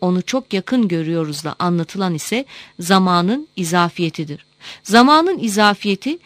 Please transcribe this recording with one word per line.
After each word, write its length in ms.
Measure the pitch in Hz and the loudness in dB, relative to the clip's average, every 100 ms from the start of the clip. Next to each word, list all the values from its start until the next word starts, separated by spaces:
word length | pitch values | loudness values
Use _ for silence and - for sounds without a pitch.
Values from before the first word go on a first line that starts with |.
onu 220 | 180 180 | -2 -2
çok 300 | - 262 254 | -2 -6 -4
yakın 360 | 190 - 254 214 | -6 -2 -2 0
görüyoruzla 680 | 170 160 165 156 147 156 - | -2 -2 -4 -4 -6 -10 -4
anlatılan 560 | 180 175 165 190 190 | -2 -2 -4 -6 -4
ise 300 | 160 - 226 277 - - - | -4 -4 -6 -6 -14 -20 -6
zamanın 720 | 170 190 185 175 180 262 311 - | 2 4 4 2 0 -2 -6 -10
izafiyetidir. 880 | 165 180 175 - 170 - 151 143 _ _ - - | -2 0 0 -2 -6 -6 -10 -12 _ _ -20 -16
Zamanın 560 | - 220 254 311 349 349 | 2 6 8 6 4 -2
izafiyeti 800 | 226 202 208 202 208 196 262 339 | -2 2 2 2 -2 -2 -4 -8